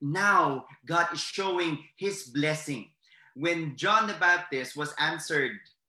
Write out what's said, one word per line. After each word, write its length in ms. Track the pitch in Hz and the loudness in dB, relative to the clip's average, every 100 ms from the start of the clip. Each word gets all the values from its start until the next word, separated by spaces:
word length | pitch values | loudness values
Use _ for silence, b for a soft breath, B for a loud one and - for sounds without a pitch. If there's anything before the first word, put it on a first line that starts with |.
now 640 | 143 175 202 190 156 135 - B - | -4 2 4 6 4 0 -8 B -2
God 260 | 170 170 | 0 0
is 80 | 151 | -2
showing 640 | - - 190 180 170 151 - - | -6 -4 -2 0 0 -2 -8 -8
His 360 | 196 - 123 | -6 -6 -6
blessing. 560 | 127 151 156 - 131 101 _ b b b b | -2 0 -2 -4 -8 -10 _ b b b b
When 400 | 165 170 160 127 | -2 -2 -4 -2
John 300 | 175 220 214 | 2 4 2
the 80 | |
Baptist 600 | 175 175 175 - 135 127 | 2 4 4 2 -6 -6
was 200 | 147 147 - | -6 -6 -2
answered 560 | 151 160 - 151 131 107 - _ | -2 -2 -2 0 0 -4 -16 _